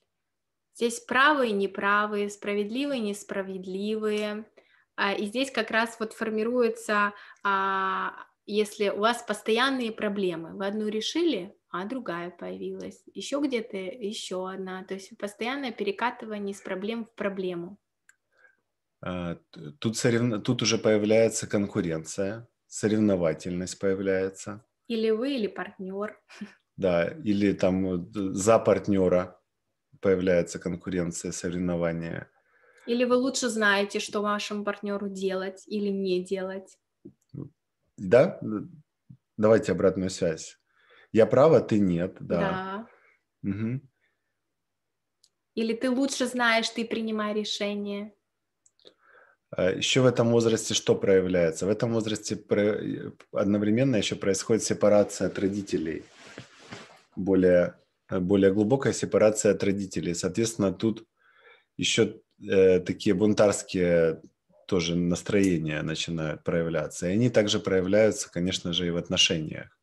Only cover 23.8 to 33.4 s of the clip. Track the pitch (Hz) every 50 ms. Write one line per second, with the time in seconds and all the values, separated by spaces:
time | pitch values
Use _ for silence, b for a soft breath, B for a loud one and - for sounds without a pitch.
23.8 | - 98 95 98 98 95 95 95 95 95 95 - - 104 101 113 - _ _ _
24.8 | _ - 233 226 220 220 220 220 247 277 285 262 208 190 - - 180 - - -
25.8 | 190 185 190 196 208 - - - _ B B B 208 B B B _ _ _ -
26.8 | 95 92 87 85 85 - - - - 107 101 101 101 98 92 - - 92 92 92
27.8 | 95 92 92 90 87 - - 107 98 95 - 101 92 110 113 110 - 110 98 -
28.8 | - - 101 95 92 90 90 90 90 - - _ _ _ _ _ _ _ _ _
29.8 | _ _ _ _ - 101 95 90 90 92 90 87 85 - - 90 - 90 85 87
30.8 | - 98 92 90 87 85 82 - - 90 85 - - 90 85 90 90 90 87 85
31.8 | 85 85 85 85 82 82 82 - - - b b b b b b b b b b
32.8 | b 240 240 240 254 240 247 247 254 269 254 -